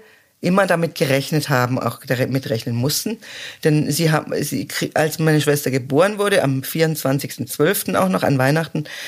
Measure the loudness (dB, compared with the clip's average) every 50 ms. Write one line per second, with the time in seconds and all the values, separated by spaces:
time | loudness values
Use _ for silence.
0 | -8 -20 _ _ _ _ _ _ -2 2 4 4 4 4 2 2 0 -2 -2 0
1 | 0 2 2 0 0 0 -2 -2 0 2 2 2 2 2 0 0 -2 -4 -4 -6
2 | -6 -4 -2 -2 0 0 -2 -2 -2 -2 -4 -4 -4 -4 -2 0 0 0 0 -2
3 | -4 -4 -6 -8 -10 -14 -16 -16 -14 -16 -8 -2 0 2 4 4 2 2 0 0
4 | 2 2 2 0 0 -2 -4 -4 -4 -4 -4 -6 -6 -6 -6 -6 -4 -2 0 0
5 | 0 0 0 0 2 2 4 4 4 2 2 0 0 -2 -2 -2 -2 0 2 2
6 | 4 2 2 0 0 2 2 2 2 2 0 -2 -4 -4 -2 0 0 0 0 0
7 | -2 0 0 -2 -2 -6 -8 -8 -10 -6 -2 0 2 2 2 0 -2 -2 0 0
8 | 2 2 0 0 2 2 2 4 4 2 2 2 0 -2 -4 -6 -8 -8 -10 -14
9 | -12